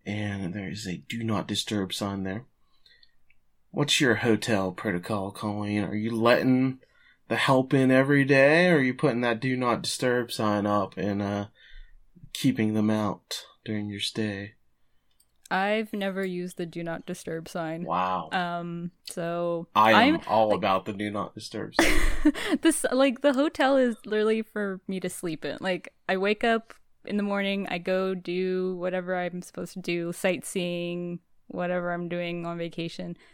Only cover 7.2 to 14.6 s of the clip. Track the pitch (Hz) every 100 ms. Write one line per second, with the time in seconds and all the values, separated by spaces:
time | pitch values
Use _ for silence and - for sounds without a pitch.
7.2 | _ 117 - 131 131 139 131 131 135 143
8.2 | 135 139 139 160 180 160 127 127 151 117
9.2 | 120 113 131 127 123 113 117 - 127 123
10.2 | 117 - 107 104 104 104 95 - 98 101
11.2 | 101 101 101 _ - - - - - -
12.2 | - - 135 117 107 107 107 107 104 -
13.2 | _ - - _ - 107 104 104 - -
14.2 | 107 98 101 -